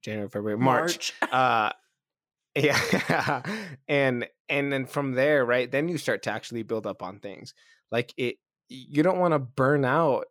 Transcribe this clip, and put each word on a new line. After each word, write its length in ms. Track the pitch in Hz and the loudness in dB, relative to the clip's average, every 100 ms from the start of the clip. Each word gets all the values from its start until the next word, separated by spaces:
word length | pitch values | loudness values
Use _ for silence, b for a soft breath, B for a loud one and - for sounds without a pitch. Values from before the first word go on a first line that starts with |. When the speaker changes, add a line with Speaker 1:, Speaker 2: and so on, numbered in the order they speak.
Speaker 1:
January, 260 | - 107 101 | -8 -8 -6
February, 280 | 104 104 107 | -4 -4 2
March. 540 | 131 123 165 160 - - | 4 4 2 -2 -6 -4
Speaker 2:
March. 100 | - | 0
<laughs> 0 | |
Speaker 1:
Uh, 380 | 127 127 117 107 - _ _ _ _ _ _ _ - | 2 4 4 0 -4 _ _ _ _ _ _ _ 0
yeah. 840 | 139 131 - 185 - 165 139 139 127 214 196 | 2 2 0 -2 0 0 0 -2 -4 -8 -10
<laughs> 180 | 143 - | -16 -2
And, 400 | 143 139 123 110 _ _ | 2 2 0 -4 _ _
and 240 | 143 143 | -2 0
then 120 | 135 127 | -2 -4
from 260 | - 139 | -4 -2
there, 320 | 127 139 151 123 | 0 4 4 4
right, 260 | 123 123 | 2 0
then 160 | 131 160 | -2 -2
you 100 | 165 | -4
start 260 | - 104 | -2 -4
to 80 | - | -2
actually 320 | 107 - 117 | -6 -6 -8
build 220 | 110 110 107 | -4 -4 -4
up 140 | 98 | -8
on 160 | 92 101 | -10 -12
things. 340 | 101 95 - - b b b | -14 -14 -18 -20 b b b
Like, 220 | 117 120 - | -4 -4 -4
it, 200 | 123 - _ _ _ | -4 -4 _ _ _
you 360 | 131 127 143 | -20 -6 2
don't 160 | 160 185 | 2 4
wanna 180 | 180 151 | 2 2
burn 480 | 127 - 131 147 131 | -2 0 2 4 2
out 400 | 143 165 120 - | 2 2 2 -2